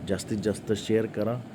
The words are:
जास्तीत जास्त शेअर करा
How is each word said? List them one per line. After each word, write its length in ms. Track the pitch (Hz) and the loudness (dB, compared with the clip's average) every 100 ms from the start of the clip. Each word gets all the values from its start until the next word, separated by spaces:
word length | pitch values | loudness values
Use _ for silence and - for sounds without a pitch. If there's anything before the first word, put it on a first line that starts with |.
| - | -2
जास्तीत 300 | 95 - 110 | -2 0 0
जास्त 340 | 107 98 - 101 | 0 0 0 -2
शेअर 300 | - 110 110 | 4 2 2
करा 300 | - 104 123 - | 0 0 -2 -6